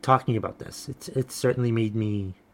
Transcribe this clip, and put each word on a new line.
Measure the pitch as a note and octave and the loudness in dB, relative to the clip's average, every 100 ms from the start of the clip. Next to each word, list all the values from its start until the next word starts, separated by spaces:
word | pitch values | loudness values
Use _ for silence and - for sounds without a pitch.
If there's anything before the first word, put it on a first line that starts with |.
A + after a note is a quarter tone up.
talking | - C3 - A2+ | 4 4 4 0
about | F#2 - | -2 -8
this, | - - - | -14 -12 -12
it's, | B2+ - | -12 -4
it's | C3 C3 | -4 -2
certainly | - B2+ B2 A#2+ | 0 0 2 2
made | A2+ A2 | 2 2
me | A2 G#2+ G#2 F#2+ F#2 _ | 0 0 -2 -4 -10 _